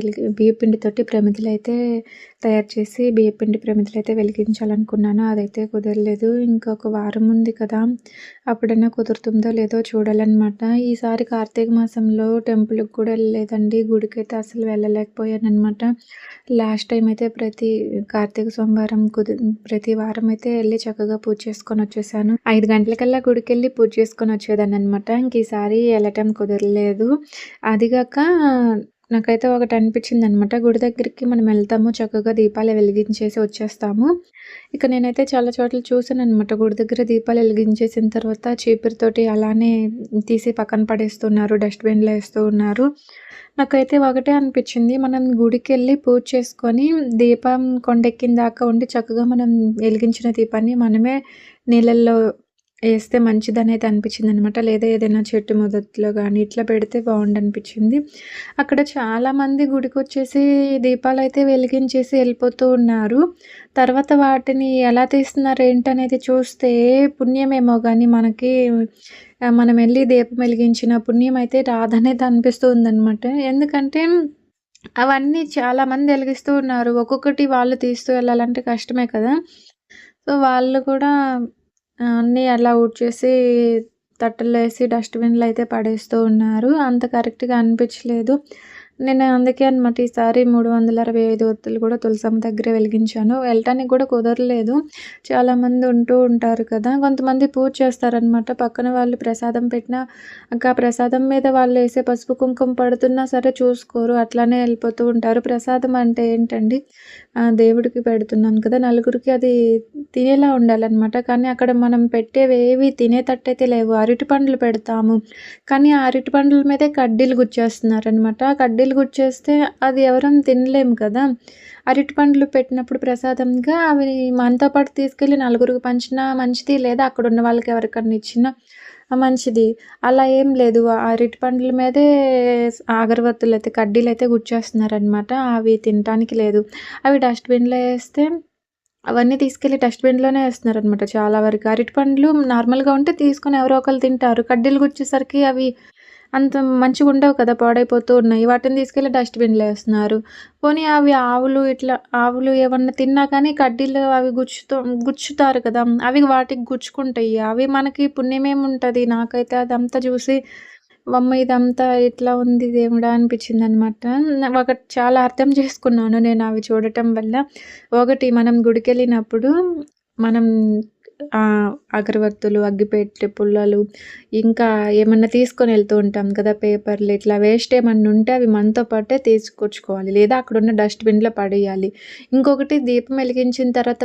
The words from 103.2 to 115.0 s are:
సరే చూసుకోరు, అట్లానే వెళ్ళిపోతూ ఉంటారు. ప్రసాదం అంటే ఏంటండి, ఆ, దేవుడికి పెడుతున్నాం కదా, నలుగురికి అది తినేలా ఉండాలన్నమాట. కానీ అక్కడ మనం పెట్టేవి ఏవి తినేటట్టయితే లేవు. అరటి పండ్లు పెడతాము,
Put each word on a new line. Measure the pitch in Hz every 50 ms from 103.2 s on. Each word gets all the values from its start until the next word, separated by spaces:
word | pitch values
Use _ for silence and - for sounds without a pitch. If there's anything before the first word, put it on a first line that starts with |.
| 262
సరే | 254 - 247 247 262
చూసుకోరు, | 254 - 254 247 247 240 - - - 240 233 233 240 240
అట్లానే | 233 233 - 240 240 240 240 247
వెళ్ళిపోతూ | 247 240 233 220 - 233 226 - 240 240
ఉంటారు. | 233 233 226 226 226 240
ప్రసాదం | 233 262 247 233 - 262 254 254 262 262 254
అంటే | 247 247 233 233 240 233 233
ఏంటండి, | 233 233 233 233 240 226 220 220 247 269 - _ _ - - - - - - _
ఆ, | - 240 233 233 226
దేవుడికి | 220 226 226 226 240 233 247 - 247
పెడుతున్నాం | 233 233 226 220 214 220 226 214 220 220 214 220
కదా, | 214 226 240 254
నలుగురికి | 254 247 240 240 233 247 240 240 - 269
అది | 262 247 254 254 247 240 233 226 226 226 226 - - 294 285 -
తినేలా | - 254 254 262 277 277 285 285 269
ఉండాలన్నమాట. | 254 233 226 226 220 220 226 220 220 220 220 214 247
కానీ | 247 - 247 240 247 262
అక్కడ | 254 247 254 247 247 240
మనం | 240 240 240 240 233 233
పెట్టేవి | 240 233 220 - - 269 269 262 254 240
ఏవి | 240 247 254 254 277 277
తినేటట్టయితే | 277 - 240 226 233 254 247 269 254 247 - 254 247 - 262
లేవు. | 247 240 233 226 220 226 220
అరటి | 220 226 240 240 294
పండ్లు | 294 285 277 277 269 262 247
పెడతాము, | 247 233 220 220 - - 226 226